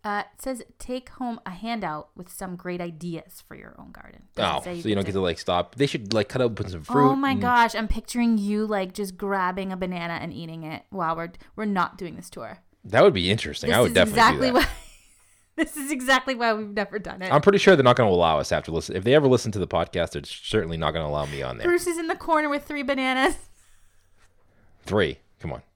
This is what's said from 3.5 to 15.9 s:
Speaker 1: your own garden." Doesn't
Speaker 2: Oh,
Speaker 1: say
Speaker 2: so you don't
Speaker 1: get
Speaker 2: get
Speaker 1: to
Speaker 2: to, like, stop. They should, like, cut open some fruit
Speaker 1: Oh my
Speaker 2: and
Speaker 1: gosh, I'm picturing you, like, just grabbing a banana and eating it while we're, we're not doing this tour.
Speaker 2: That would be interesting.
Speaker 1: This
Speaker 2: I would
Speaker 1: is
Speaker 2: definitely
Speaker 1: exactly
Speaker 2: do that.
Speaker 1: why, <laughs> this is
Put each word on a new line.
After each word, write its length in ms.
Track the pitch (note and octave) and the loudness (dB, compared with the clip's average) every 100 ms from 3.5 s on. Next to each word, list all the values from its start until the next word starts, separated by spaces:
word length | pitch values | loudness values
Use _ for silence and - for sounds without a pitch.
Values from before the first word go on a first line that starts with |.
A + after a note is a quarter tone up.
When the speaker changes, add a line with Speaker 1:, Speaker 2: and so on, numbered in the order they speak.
Speaker 1:
your 220 | - - - | -20 -20 -20
own 140 | - | -20
garden." 320 | - - - - | -20 -20 -20 -14
Doesn't 220 | - G2 C#2+ | -2 0 0
Speaker 2:
Oh, 40 | |
Speaker 1:
say 160 | F3+ F3 | -4 -6
Speaker 2:
so 80 | A2 | -2
you 80 | G2+ | 0
don't 60 | |
Speaker 1:
get 60 | G2 | 0
Speaker 2:
get 40 | |
Speaker 1:
to 60 | G2 | 0
Speaker 2:
to, 40 | |
like, 160 | F#2 E2 | 0 0
stop. 380 | - F2+ F2+ A#2+ | 0 0 -2 -2
They 100 | C#3 | -2
should, 260 | - G2+ | -2 -2
like, 160 | A2 G2+ | 0 0
cut 140 | B2+ | 0
open 260 | A#2+ G#2+ G2 | -2 -2 -8
some 140 | F2+ | -8
fruit 280 | D2+ - C4+ | 0 4 4
Speaker 1:
Oh 40 | |
my 160 | C4+ C#4 | 4 0
Speaker 2:
and 80 | - | 0
Speaker 1:
gosh, 360 | A#3+ A#3+ A3+ A3 | 2 4 2 0
I'm 100 | G#3+ | -2
picturing 500 | A3+ - A#3+ A#3 A3 | -4 -2 0 2 2
you, 300 | G3+ G#3 G#3+ | 0 -2 -2
like, 280 | G#3 F#3 | -2 -4
just 220 | F#3 G3 F3+ | -6 -8 -6
grabbing 540 | G3+ G3 F3+ F#3 F#3+ | -4 -2 -2 -2 -6
a 60 | F#3 | -6
banana 380 | F#3 F3+ E3+ | -6 -4 -6
and 180 | E3+ E3+ | -8 -8
eating 320 | - E3 E3 | -10 -12 -12
it 180 | D#3 D3+ _ | -12 -12 _
while 240 | G3 E3 | -6 -4
we're, 160 | E3 E3+ - - | -4 -8 -12 -16
we're 120 | - G#3+ | -6 -2
not 320 | F#3+ E3+ - | 0 -2 -4
doing 180 | F3 D#3 | -12 -12
this 120 | E3+ | -16
tour. 280 | - A2+ - _ _ | -14 -14 -16 _ _
Speaker 2:
That 200 | - A#2 | 2 6
would 100 | F#3+ | 6
be 160 | G#2+ F2 | 6 2
interesting. 400 | G#2+ D2+ C#2+ - | 2 0 -6 2
Speaker 1:
This 60 | A2 | 4
Speaker 2:
I 40 | |
would 100 | F#2+ | 6
Speaker 1:
is 20 | |
Speaker 2:
definitely 240 | - A3 A#3 | 6 4 6
Speaker 1:
exactly 280 | A#3 - C4 | 4 4 2
Speaker 2:
do 40 | |
that. 120 | B3 C4+ | 2 0
Speaker 1:
why, 60 | - - - _ _ _ _ _ | -4 -18 -20 _ _ _ _ _
<laughs> 20 | - | -4
this 120 | D#4 D4+ | -4 -4
is 160 | C#4 | -8